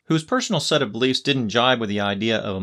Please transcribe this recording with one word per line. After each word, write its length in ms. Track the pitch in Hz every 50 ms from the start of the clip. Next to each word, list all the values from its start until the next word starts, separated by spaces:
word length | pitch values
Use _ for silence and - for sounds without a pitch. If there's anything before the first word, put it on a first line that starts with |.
| _
whose 180 | - 160 156 156
personal 380 | - 254 254 247 - 208 156
set 200 | - - 165 147
of 120 | 135 107 98
beliefs 260 | 117 127 131 127 -
didn't 300 | - 143 139 131 120 101
jibe 300 | 104 117 120 131 127 120
with 80 | 113 98
the 100 | 104 104
idea 380 | 101 101 101 98 110 113 110 107
of 180 | - 104 95
a 40 | 95